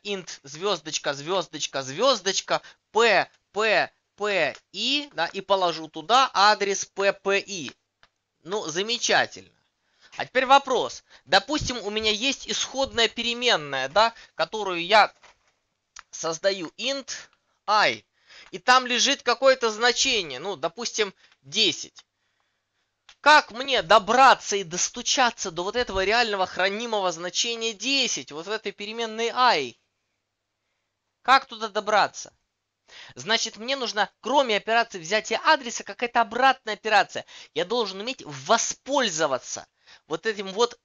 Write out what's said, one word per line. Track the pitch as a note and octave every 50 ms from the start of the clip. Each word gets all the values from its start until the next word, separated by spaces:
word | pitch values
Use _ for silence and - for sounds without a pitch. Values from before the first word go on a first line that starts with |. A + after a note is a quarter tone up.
| -
int | G3+ G3+ F#3+ F3 - - - -
звёздочка, | C#3 C3+ D3+ F#3 G#3 G3 D#3+ - D#3 D3 - - D#3 C#3
звёздочка, | C#3 C#3+ D#3+ F#3+ F#3+ E3 - - D3 - - - C#3
звёздочка, | C3+ C3 C3+ E3 A#3+ C#4 C4 G3+ F3 G3 F#3 - - - F3 D3 - - - _ _ _
П | - G#3 A#3 A3+ G3 E3+ C3+ - _ _ _ _
П | - F#3+ A3 A3 G3+ E3 C#3 - _ _ _ _ _
П | - G3+ G#3 G3+ F3+ D3+ C3+ - - _ _
И, | - F#3+ A3 B3+ C#4 D4 C#4+ D4 -
да, | D#3 E3
и | - - G3
положу | F#3+ - G3 F#3+ F#3 E3+ D#3+ D#3+ D#3+ D3+
туда | - D#3+ D3+ D#3+ A#3 C4 C4+ -
адрес | - E3+ G3 G#3+ G#3+ G3 G3+ G3 G3 - -
П | - - F#3+ G3 G3
П | F#3+ - - G3 G3 G3
И. | - - G3+ F3+ C#3 A2 - _ _ _ _ _ _ _ _ _ _ _ _ _ -
Ну, | D#3 G3 G#3+ F3 D#3+
замечательно. | D3 F3 G3+ A3+ A#3+ A#3 - - G3+ D3+ A#2+ A2 - F#2+ F2+ F2 _ _ _ _ _ _ _ _ _ _ _ - -
А | - C3
теперь | - - B3+ C4+
вопрос. | B3 C4+ C#4 C4+ C4 B3+ G3+ C#3+ A#2+ - - _ _ - - _
Допустим, | B2 D#3+ G3 G3 - D4+ D4 - - B3 A#3+
у | F#3 G#3
меня | G#3 G#3+ A3 G#3+
есть | G#3+ G3+ A#3 C#4 C4 - -
исходная | - A3 - - - - C4 C4+ - G#3 A#3 A3+ G#3+
переменная, | - A#3+ A#3 A#3 A#3 A#3+ B3 A#3+ G#3 E3 D3 C#3+ C3+ C3+ C3 C3+
да, | D#3+ G3+ A3 A#3 - - - - _
которую | - D#3+ E3 - A3 G#3 F#3+ F3+ E3+ E3+
я | F3 G#3+ G#3+ F#3+ - - _ _ - _ _ _ _ _ _ _ _ _ _ _ _ - - - _
создаю | - - - D#3+ D#3+ D3+ - G3 G3 G3 E3 C#3+ _
int | - G#3+ B3+ C#4 C#4 B3+ - - - - - _ _ _ _ _ _ -
i, | - G#3 G#3+ F#3+ D3 A2+ G#2+ _ _ _ _ _ _ - - - -
и | - F#3
там | - - B3+ C4 B3+
лежит | A#3+ B3 A3+ G3 B3 C#4 C#4
какое-то | - A#3+ A#3 - C4 C4+ C4 C4 A#3+ A3+
значение, | G#3+ G#3 A#3 B3 A#3 - - C4+ B3+ G#3+ F3+ D3+ C3 B2+
ну, | D#3+ G3+ F#3+
допустим, | C#3 C#3 E3+ - - A#3 - - G#3+ G#3+ F#3+ - _ _ _ _ _
десять. | _ C3+ D3 G#3 A3 F3 - - - - _ - - _ _ _ _ _ _ _ _ _ _ _ _ _ _ _ _ _ _ _ _ _ - _
Как | - C#4+ D4+ D4+ - -
мне | G3+ A#3 C4+ C#4 B3+ A3
добраться | E3+ D#3+ G3+ A3+ G3 G3+ A#3 B3+ C4+ B3 G#3+ - - - G#3
и | G3+ F#3+
достучаться | E3 D#3+ F3+ - - - B3 A3+ - - D4 B3+ A#3 - - - G3
до | E3 E3+ F3
вот | G3+ G#3
этого | B3 A#3+ - G3 F#3+ F#3+
реального | G3 A3 A#3+ A#3+ A3 G3+ F#3+ F#3
хранимого | - - - F3+ G3 G3 G#3+ A#3+ A#3 G#3+ G#3 F#3+ F3+
значения | E3 D#3+ F3 F3+ - - - A#3+ A#3 A3+ A3+ A3+
десять, | A3 F#3+ G#3 C4 C#4 C#4 B3+ G#3+ - D#3+ B2+ -
вот | C#3+ D3+ E3
в | G3
этой | G#3+ G#3+ - G#3
переменной | F#3 - G3+ G#3 A3 A#3 A#3 A3 A3 A3+ A3+ A#3
i? | G3 B3 B3+ A#3+ G3+ D#3 C3+ A#2+ G#2+ _ _ _ _ _ _ _ _ _ _ _ _ _ _ _ _ _ _ _ _ _ _ _ _ _ _ _ _ _
Как | - - B3+ C4+ C4+
туда | - A#3 G#3+ A3 G#3+
добраться? | F#3 G#3+ G3+ G#3 G#3+ G3 E3 C3 - - - - _ _ _ _ _ _ _ _ _ _ _ _ - - - - -
Значит, | B2 C3 F#3 A3+ A3+ - A3+ -
мне | G3+ A3 B3 C#4
нужна, | C#4 B3 G#3 F#3 G#3+ G3 - _ _
кроме | - A#3 C4 D4 C#4 A#3+ G#3
операции | G3 - - A3+ A#3 A3+ A3+ - F#3
взятия | D#3+ D#3+ G#3 G#3+ G#3+ - A3+ - F4
адреса, | D4+ D#4+ C#4+ C4 A#3+ - - G#3
какая-то | - G3+ - B3 A#3+ - A#3+
обратная | A#3 G3+ A3 A#3 B3+ C4+ B3+ - - A3 G#3
операция. | G3+ - G#3+ G#3+ G3+ F3 - - A2 G#2+ - - - - - -
Я | D3 F3
должен | F3+ A#3+ B3 A3 F#3+ F#3+ F#3+
уметь | G#3 B3 C4 - -
воспользоваться | D3+ D3 C3+ C3+ D#3 A3 A3+ - - - _ - E3 F#3 F#3+ B3 G#3 D#3 D#3 D#3+ C#3+ C3 A#2+ - - - - - _ _ _ _ _ - - _
вот | - D3+ E3+ -
этим | A3+ G#3 G3 G3 F#3+
вот | F#3 F#3 D3+ - - _